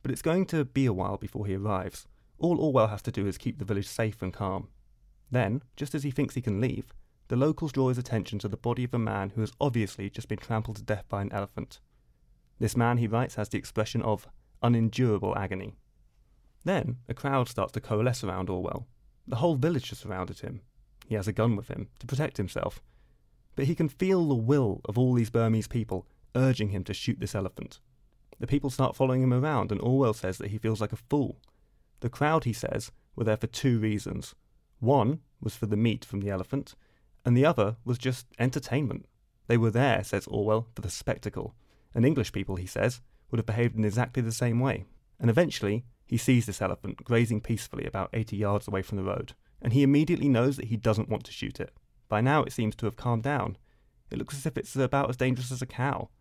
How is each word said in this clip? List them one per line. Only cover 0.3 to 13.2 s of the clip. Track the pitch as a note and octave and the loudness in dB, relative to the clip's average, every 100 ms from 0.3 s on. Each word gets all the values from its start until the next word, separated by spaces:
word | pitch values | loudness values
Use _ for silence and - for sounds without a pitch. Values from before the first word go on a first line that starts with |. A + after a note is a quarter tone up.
| F3+ F3+ | 2 2
to | D#3+ C3 | 0 0
be | C3+ B2+ | 2 2
a | |
while | F#2 F#2+ G2 | 2 -2 -4
before | G#2+ A2 G2+ | -8 -6 -4
he | F#2+ | -2
arrives. | G#2 F#2+ F#2+ - - - _ - | -2 -2 -4 -10 -20 -20 _ -2
All | E3+ E3 | 0 2
Orwell | D#3 B2+ G#2+ | 4 4 4
has | G#2 | 2
to | - | -4
do | G2+ G2 | -2 -2
is | - | -2
keep | - - | -6 -6
the | G2 | -4
village | G2+ G2 | -4 -4
safe | - A2 - | -2 -4 -2
and | F#2 | -8
calm. | - G2 F#2+ G2 - _ _ _ _ - | -4 -4 -4 -8 -18 _ _ _ _ -4
Then, | B2 G#2 C3 - - | 0 0 -2 -6 -10
just | C#3+ D3 | -6 -4
as | |
he | C#3+ | -4
thinks | C3 C#3 C3 | -2 -2 -2
he | |
can | A2 G2+ | -2 0
leave, | B2 F2+ - - - _ - | 0 -2 -10 -18 -20 _ -4
the | B2 | 2
locals | D3+ D#3 D#3 | 2 0 -2
draw | C3+ C3 | 0 0
his | B2 | 0
attention | B2 A2+ F2 G#2 | -2 -4 -4 -6
to | G#2 | -6
the | - | -4
body | A#2+ A#2+ | -4 -2
of | B2 | -2
a | A#2+ | -2
man | G#2+ G2+ G2 | -2 -2 -4
who | A2+ | -4
has | G#2+ - | -4 -2
obviously | C#3+ A#2 G2+ - G2+ | 0 0 -2 -4 -8
just | - - | -8 -8
been | G#2+ | -8
trampled | - A2+ A2+ G#2 | -4 -4 -4 -8
to | |
death | A2 G2+ - | -4 -4 -4
by | G2+ | -4
an | G2 | -4
elephant. | G#2 G2 - A2 - _ _ _ _ _ _ _ - | -4 -6 -8 -12 -14 _ _ _ _ _ _ _ -2
This | A#2 A#2+ | 0 2
man, | A#2 A#2+ | 2 2
he | A2+ | 2
writes, | A2+ | 0